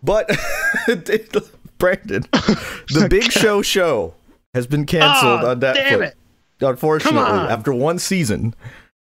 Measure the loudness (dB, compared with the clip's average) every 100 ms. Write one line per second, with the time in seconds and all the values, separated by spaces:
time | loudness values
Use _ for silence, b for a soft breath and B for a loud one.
0 | 0 0 0 -2 -2 -2 -2 -2 0 -2
1 | -2 -4 -2 -6 -6 -16 -20 _ 0 0
2 | -4 -6 -2 -2 0 -2 -2 -14 -4 0
3 | 4 4 2 2 2 2 0 0 2 0
4 | -4 -10 _ _ _ -6 -2 -2 0 2
5 | 4 4 2 2 0 0 0 0 2 0
6 | 0 -8 _ _ _ _ -2 0 0 0
7 | 2 2 2 0 -2 -4 -2 0 0 -2
8 | -2 -2 0 -2 -4 -8 B B B _